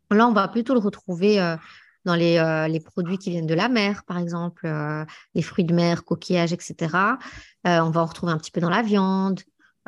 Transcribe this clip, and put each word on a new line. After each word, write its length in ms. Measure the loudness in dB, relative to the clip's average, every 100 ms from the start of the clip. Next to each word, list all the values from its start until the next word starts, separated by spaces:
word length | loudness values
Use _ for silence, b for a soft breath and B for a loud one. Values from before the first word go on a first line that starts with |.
| 0
Là, 180 | 4 4
on 40 |
va 140 | 4 2
plutôt 280 | -2 0
le 60 | 2
retrouver, 600 | 0 -4 -8 0 2 4
euh, 160 | 2 -2 B B B B
dans 100 | 0
les, 240 | 2 4 4
euh, 300 | 2 0 0
les 120 | -4
produits 380 | -6 -6 -4 -6
qui 120 | -4
viennent 160 | -4 -2
de 80 |
la 140 | 0 2
mer, 360 | 2 0 -2
par 140 | -6 -6
exemple, 460 | -4 -6 -8 -8 -6
euh, 380 | -4 -4 -6 -10 B B
les 80 | -6
fruits 220 | -4 -2
de 100 | 0
mer, 300 | 2 2 0
coquillages, 480 | -4 -6 -2 0 0
et 60 | -2
cetera. 580 | -8 -8 -2 0 0 -2 B B B _ 2
Euh, 140 | 2
on 100 | 2
va 100 | 0
en 40 | -2
retrouver 260 | -2 -4
un 60 | -4
petit 120 | -4
peu 80 | -4
dans 100 | 0
la 100 | 0
viande, 580 | 2 2 2 0 0 -4 -8 _ b _